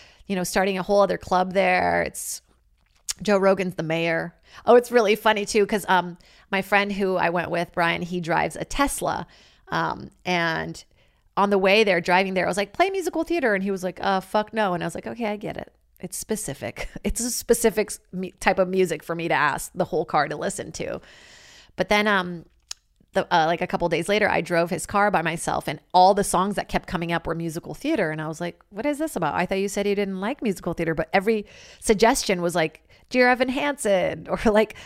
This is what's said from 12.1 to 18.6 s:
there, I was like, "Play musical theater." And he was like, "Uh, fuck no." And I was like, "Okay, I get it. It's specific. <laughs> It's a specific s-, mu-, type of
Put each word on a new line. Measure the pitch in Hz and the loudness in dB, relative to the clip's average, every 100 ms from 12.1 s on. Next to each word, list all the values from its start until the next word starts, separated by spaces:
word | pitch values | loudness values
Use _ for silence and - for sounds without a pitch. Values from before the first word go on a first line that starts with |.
| 180 196 190 | 2 2 0
there, | 175 | 0
I | |
was | 180 | -2
like, | 202 | -4
"Play | - 370 | 0 -2
musical | 392 339 320 320 | 0 -4 -4 -4
theater." | 339 262 196 | -2 0 0
And | 190 | -2
he | |
was | 190 | -4
like, | 185 175 | -6 -6
"Uh, | 190 190 | -2 -2
fuck | 185 214 214 | -2 -2 -2
no." | 226 208 175 | -2 -2 0
And | |
I | 170 | -4
was | 196 | -6
like, | 220 | -10
"Okay, | 233 226 | -6 -6
I | 208 | -6
get | 170 - | -8 -10
it. | - _ _ _ | -12 _ _ _
It's | 180 - | -14 -12
specific. | - 214 - 139 104 - - - | -6 -6 -6 -8 -10 -8 -10 -6
<laughs> | 233 | -4
It's | - | -4
a | 240 | -4
specific | - - 240 226 190 208 | -6 0 2 4 2 -2
s-, | - _ | -6 _
mu-, | 180 185 - | -8 -8 -2
type | - | 0
of | 185 | 2